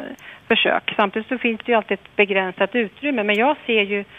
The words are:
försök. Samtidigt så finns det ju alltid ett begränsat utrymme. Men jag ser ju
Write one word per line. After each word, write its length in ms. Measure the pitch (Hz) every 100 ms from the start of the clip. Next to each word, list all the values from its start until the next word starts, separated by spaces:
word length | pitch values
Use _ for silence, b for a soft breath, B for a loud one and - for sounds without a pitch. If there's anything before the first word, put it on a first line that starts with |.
| - - B B -
försök. 460 | 226 - 87 - -
Samtidigt 320 | 202 226 214
så 100 | 247
finns 240 | 240 220 -
det 60 |
ju 60 | 233
alltid 220 | 202 202
ett 160 | - -
begränsat 600 | 202 196 190 180 196 247
utrymme. 480 | 214 - 285 262
Men 120 | 208 208
jag 200 | 247 302 -
ser 160 | 226
ju 240 | 202 202 202